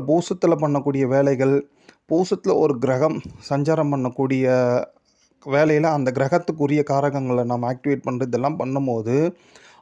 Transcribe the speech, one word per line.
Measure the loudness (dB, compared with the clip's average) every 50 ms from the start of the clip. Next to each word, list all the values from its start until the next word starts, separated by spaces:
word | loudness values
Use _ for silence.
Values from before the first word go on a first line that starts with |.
| 2
பூசத்துல | 2 2 0 2 -2 -4 0 2 2 2
பண்ணக்கூடிய | 2 0 0 0 0 0 0 0 0 0
வேலைகள், | 2 2 2 4 2 2 2 2 2 2 0 -2 -4 _ _ _ -20 _ _ _ _
பூசத்துல | 0 0 0 0 -2 -2 0 0 2
ஒரு | 2 2 2 2
கிரகம் | 0 0 0 2 2 2 0 0 -4 -8 -12 -18 -20 -8 -4
சஞ்சாரம் | -2 -2 0 0 0 0 0 0 -2
பண்ணக்கூடிய | -2 -2 -4 -2 -2 -2 0 0 0 2 2 2 2 2 2 0 0 -2 -6 _ _ _ _ _ _ _ _ _ _ -8
வேலையில | -2 0 2 2 4 2 2 2
அந்த | 2 0 0 0 -2
கிரகத்துக்குரிய | 0 0 0 0 0 0 0 -2 -4 -2 -2 0 0 0 0
காரகங்களை | 0 0 0 0 0 -2 -2 -2 -2 -2 -2 0
நம்ம | -2 -2 -2 -2 -4 -6
ஆக்டிவேட் | -4 -4 -4 -4 -2 -4 -6
பண்றது, | -4 -4 -4
இதெல்லாம் | -4 -4 -2 -2 -2 -4 -4
பண்ணும்போது | -6 -4 -4 -4 -2 -2 -4 -4 -2 -2 0 0 0 -2 -4 -8 _ _ _ -20 -20 -20 -20 -20